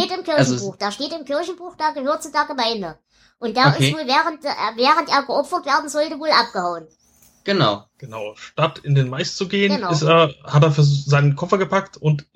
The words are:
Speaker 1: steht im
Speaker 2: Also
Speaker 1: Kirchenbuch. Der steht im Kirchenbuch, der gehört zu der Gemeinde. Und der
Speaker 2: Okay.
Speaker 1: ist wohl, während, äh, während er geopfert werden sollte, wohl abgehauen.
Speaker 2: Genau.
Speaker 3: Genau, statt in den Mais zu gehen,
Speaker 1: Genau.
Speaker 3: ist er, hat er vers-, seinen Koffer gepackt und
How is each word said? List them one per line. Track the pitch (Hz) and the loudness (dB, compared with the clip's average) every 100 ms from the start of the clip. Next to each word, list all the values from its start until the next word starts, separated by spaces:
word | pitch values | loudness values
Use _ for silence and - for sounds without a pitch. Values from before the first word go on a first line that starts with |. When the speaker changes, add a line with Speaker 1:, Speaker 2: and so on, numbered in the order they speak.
Speaker 1:
steht | 359 359 | -2 -4
im | 330 | -2
Speaker 2:
Also | 302 247 | 2 2
Speaker 1:
Kirchenbuch. | 123 196 - | 0 -6 -6
Der | 202 | -6
steht | 202 294 | -6 -8
im | 330 | -8
Kirchenbuch, | 269 285 339 339 339 330 | -6 -6 -6 -10 -14 -6
der | 311 302 | -4 -2
gehört | 262 311 | -4 -4
zu | 311 | -4
der | 294 294 | -4 -2
Gemeinde. | 285 226 226 175 156 _ _ _ _ | -2 -2 -2 -6 -12 _ _ _ _
Und | 233 214 | -4 2
der | 269 | 4
Speaker 2:
Okay. | - 269 | 4 2
Speaker 1:
ist | |
wohl, | 311 262 | 0 0
während, | 277 330 311 | 0 0 -4
äh, | 285 - 208 226 | -6 -4 -6 0
während | 254 320 302 | 2 2 2
er | 277 | 0
geopfert | 269 - 277 - 277 | 0 -2 -2 -4 -2
werden | 285 294 | -2 -2
sollte, | 294 311 294 | -2 -4 -2
wohl | 311 | 0
abgehauen. | 233 214 202 175 170 160 _ _ _ _ _ | 2 2 -2 -4 -6 -10 _ _ _ _ _
Speaker 2:
Genau. | - 196 113 101 - _ | -2 2 2 0 -6 _
Speaker 3:
Genau, | 123 110 104 107 | -16 -12 -12 -12
statt | - - 156 - | -12 -2 -2 -2
in | 147 | 0
den | 139 127 | 2 2
Mais | 131 180 - | -2 -6 -6
zu | 185 | -4
gehen, | 196 196 196 | 0 0 0
Speaker 1:
Genau. | 185 | 0
Speaker 3:
ist | 156 | 0
er, | 151 165 156 - | 4 4 4 0
hat | - 147 | 0 4
er | 160 | 6
vers-, | 147 143 139 139 | 6 4 2 2
seinen | 143 143 139 | 4 4 2
Koffer | 175 202 | 0 0
gepackt | 190 190 190 - | 2 -2 -2 -4
und | 151 147 - | -2 -2 -4